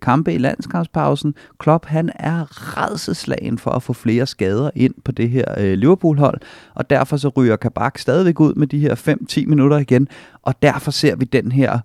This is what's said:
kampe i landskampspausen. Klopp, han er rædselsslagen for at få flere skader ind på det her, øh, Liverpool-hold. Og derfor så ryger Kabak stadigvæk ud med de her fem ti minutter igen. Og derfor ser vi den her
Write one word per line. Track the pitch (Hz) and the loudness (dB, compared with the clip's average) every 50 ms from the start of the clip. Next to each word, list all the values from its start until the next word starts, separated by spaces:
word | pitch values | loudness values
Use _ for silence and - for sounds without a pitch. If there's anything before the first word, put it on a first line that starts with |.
kampe | - 123 123 160 160 175 165 | 0 0 2 2 2 0 -2
i | 127 | 0
landskampspausen. | 123 139 - - - - - 175 165 - - 165 147 139 143 - - 147 - - - - _ - | 0 -2 -2 -4 -6 -6 -4 -4 -4 -4 -2 -2 0 0 0 0 -2 -4 -6 -6 -12 -20 _ -4
Klopp, | - 151 160 165 - | 0 0 0 2 0
han | - 156 160 170 - - | -2 -4 -2 -2 -4 -6
er | - - 151 165 170 151 - - - - - - - | -6 -4 -4 -4 -4 -6 -8 -12 -16 -14 -10 -6 -4
rædselsslagen | - - 214 156 - - 165 - - 139 131 - - 113 117 113 | -4 -4 -4 -6 -6 -6 -6 -6 -6 -6 -6 -6 -4 -6 -6 -4
for | - - | -2 -2
at | - 123 | -2 -2
få | - - | -2 -6
flere | 123 - - 113 113 131 135 | -6 -4 -2 0 0 0 0
skader | - - - 101 95 101 113 147 147 - | -2 -4 -2 -2 0 0 0 -2 -2 0
ind | - 127 131 - - - | 0 0 0 0 -4 -8
på | 131 | -6
det | 123 - 117 120 | -4 -2 -2 0
her, | 127 131 - - - - | 0 -2 -2 -2 -2 -2
øh, | 104 95 95 95 | 0 0 2 2
Liverpool-hold. | 117 156 190 - - 160 147 143 143 127 - - - - - - - - - | 4 2 2 4 2 2 2 2 2 2 0 -2 -8 -16 -20 -20 -20 -12 -10
Og | - 127 - | -8 -2 0
derfor | 139 131 131 - 151 | 0 0 2 0 -2
så | 139 143 139 | -2 -2 0
ryger | - 135 127 113 107 | 2 2 4 4 2
Kabak | - - 117 - - 113 139 - - | 2 -2 -4 -4 -2 -4 -4 -4 -6
stadigvæk | - - 131 175 190 170 151 156 | -2 0 0 2 2 2 4 4
ud | 156 147 - | 4 2 4
med | - 151 | 2 -2
de | 131 147 147 | 0 0 0
her | 147 131 - | 0 0 -2
fem | - - 156 147 - - | -2 -2 -2 -2 -2 -4
ti | - - 156 131 | -4 -4 -2 0
minutter | - 151 143 131 139 147 147 | 2 4 4 4 4 4 2
igen. | 135 - 127 123 143 - - - - - - - | 2 2 2 2 2 0 -4 -12 -20 -20 -20 -8
Og | - - - - | -6 -6 -2 2
derfor | - 143 127 135 - 151 | 2 2 2 0 -4 -6
ser | - - 156 143 175 | -2 0 2 0 2
vi | 139 131 | 0 -2
den | - 135 120 - 123 | 0 0 0 0 0
her | 127 139 131 107 120 120 | 0 2 2 2 0 -2